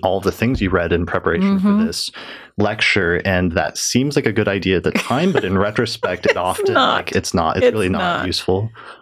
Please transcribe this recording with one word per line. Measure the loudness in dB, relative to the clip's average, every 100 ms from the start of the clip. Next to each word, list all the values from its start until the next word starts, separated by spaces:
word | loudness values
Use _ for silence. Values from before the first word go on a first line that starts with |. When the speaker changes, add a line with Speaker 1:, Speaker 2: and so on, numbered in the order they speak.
Speaker 1:
all | -2 0
the | -2
things | 0 0 0
you | 0
read | 0 2
in | 0 0
preparation | -2 0 0 2 2
Speaker 2:
Mm-hmm. | 2 2
Speaker 1:
for | 0
this | -4 -8 -12 -16 -18 -10 -2
lecture. | -2 0 0 2 2 2 2
And | 2 2
that | 0 -2 -2
seems | 0 0 2 0
like | 0
a |
good | 2 0
idea | 0 0 0
at |
the | 0
time, | -2 -2 0 2
but | 0
in | 0 0
Speaker 2:
<laughs> | 0
Speaker 1:
retrospect, | 0 -2 -2 -4 -2 0
it |
Speaker 2:
It's | 0
Speaker 1:
often, | 0 0 0
Speaker 2:
not. | 2 2 0
Speaker 1:
like, | -2
it's | -4 -2
not, | 0 0 2
it's | 2
Speaker 2:
It's |
Speaker 1:
really | 2 0
not | 0 -2 -2
Speaker 2:
not. | -2
Speaker 1:
useful. | -4 -2 -2 -2 -8 -20 -20